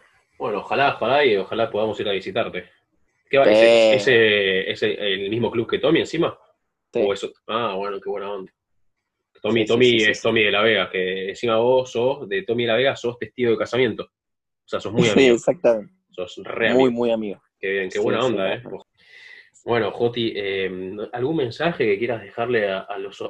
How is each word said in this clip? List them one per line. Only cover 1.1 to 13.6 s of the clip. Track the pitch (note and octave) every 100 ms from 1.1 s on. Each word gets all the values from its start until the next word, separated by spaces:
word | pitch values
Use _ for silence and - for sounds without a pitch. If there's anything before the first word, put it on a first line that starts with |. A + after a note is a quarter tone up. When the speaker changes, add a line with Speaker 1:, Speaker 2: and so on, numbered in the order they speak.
| C#3 D3
Speaker 1:
y | G2+
ojalá | F#2 G#2 A2+
podamos | G#2 A2 G2+
ir | G#2
a |
visitarte. | G2 F#2+ F#2+ G2 F2+ - _ _ _ _ _ _
¿Qué | C#3
va? |
Speaker 2:
Sí. | C3
Speaker 1:
¿Ese, | G#2+ A2+ A#2 A2 G#2+
ese, | - A#2+ A2 G#2 G2 F#2+ -
ese, | - A2
el | - G2+ F#2+ G2
mismo | A2 A2
club | A#2 A2+
que | G#2+
Tommy | C3+ D#3+
encima? | G2+ D#3+ D#3 - _ _ _ _ _
Speaker 2:
Sí. | A#2+
Speaker 1:
¿O | G#2
eso? | G2 G#2 - _
Ah, | A2 A#2 F#2+
bueno, | G2+ G2
qué | G2
buena | G2+ G2+
onda. | G2+ F#2 _ _ _ _ _ _ _ _ _
Tommy, | G#2+ A2+
Speaker 2:
Sí, | A2
sí, |
Speaker 1:
Tommy | A#2 B2+
Speaker 2:
sí, | A#2
sí, | G#2+
Speaker 1:
es | G#2
Speaker 2:
sí. |
Speaker 1:
Tommy | A#2 A2+
de | G#2
la | G2+
Vega, | A2 G#2+ F2+
que | F#2+ F#2 F#2+ F#2+
encima | F#2 A#2+ A2+
vos | A#2+ C3 B2+
sos, | A#2 B2 D3 A2
de | G2
Tommy | F#2+ A#2
de | A#2+
la | A2+
Vega, | C3+ B2
sos | A#2+ A#2+
testigo | A2 - B2
de |
casamiento. | G#2+